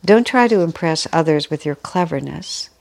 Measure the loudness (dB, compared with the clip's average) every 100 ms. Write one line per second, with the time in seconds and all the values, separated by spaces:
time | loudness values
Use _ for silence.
0 | 4 4 4 2 2 2 0 -2 -2 -2
1 | -2 0 2 0 0 -6 -6 -8 -6 -2
2 | -2 -2 -6 -12 -12 -12 -12 _